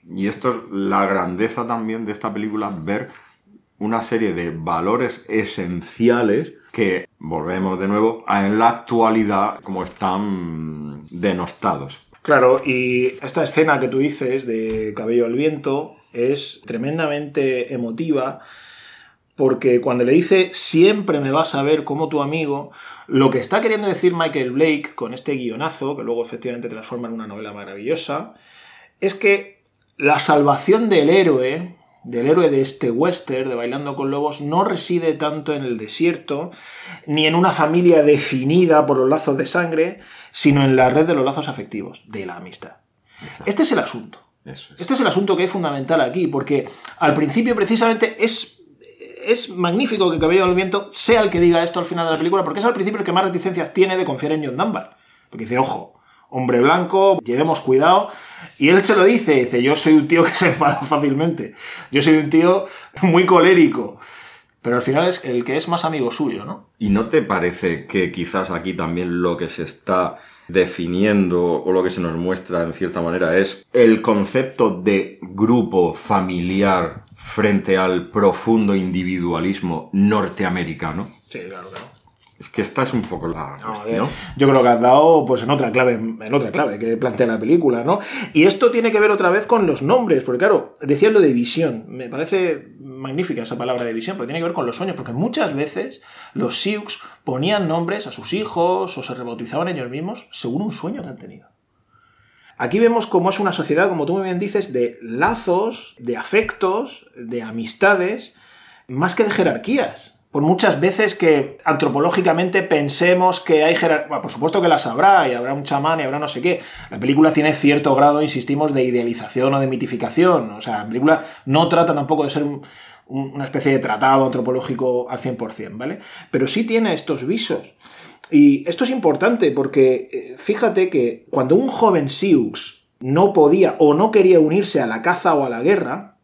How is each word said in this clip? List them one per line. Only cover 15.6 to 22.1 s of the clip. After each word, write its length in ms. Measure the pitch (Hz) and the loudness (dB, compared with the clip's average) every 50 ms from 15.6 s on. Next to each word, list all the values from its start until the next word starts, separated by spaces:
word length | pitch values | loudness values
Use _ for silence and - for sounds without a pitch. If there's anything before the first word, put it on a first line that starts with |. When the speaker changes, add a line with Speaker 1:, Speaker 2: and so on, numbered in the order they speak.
| 135 143 135 147 156 170 - _ _ _ - | -4 -4 -4 -4 -6 -8 -16 _ _ _ -6
Speaker 2:
es 480 | 117 120 131 143 139 - - - - _ | -2 -2 0 0 -2 -6 -12 -14 -16 _
tremendamente 1080 | 113 113 113 123 139 156 165 160 147 147 147 151 143 139 151 135 131 127 127 120 - 139 | -10 -8 -6 -6 -4 -2 -2 -2 -2 -4 -6 -8 -4 -2 -2 0 0 0 -2 -4 -6 -6
emotiva, 640 | 120 120 113 113 - 165 160 147 135 127 135 135 - - - - - - - - - - - - - _ _ _ _ _ _ _ | -6 -6 -6 -6 -6 -4 -2 0 -2 -2 -4 -6 -10 -18 -20 -20 -20 -20 -20 -20 -20 -20 -20 -20 -20 _ _ _ _ _ _ _
porque 460 | - 139 131 131 120 - 131 123 123 | 0 2 2 2 2 2 2 2 4
cuando 220 | 123 139 123 123 120 | 2 0 0 0 2
le 80 | 123 143 | 4 4
dice, 380 | 170 175 - 196 190 185 180 - | 4 4 4 2 2 2 0 -2
"Siempre 680 | - - - - 160 175 202 214 208 185 196 160 143 | -6 -6 0 4 6 6 6 4 2 -2 -2 -2 -2
me 120 | 139 135 | 0 0
vas 220 | 135 156 - - - | 0 0 0 0 -2
a 80 | 139 139 | -2 0
ver 200 | 143 156 156 147 | 0 0 0 0
como 240 | - 139 147 160 | -6 -4 -4 -4
tu 140 | 147 | -2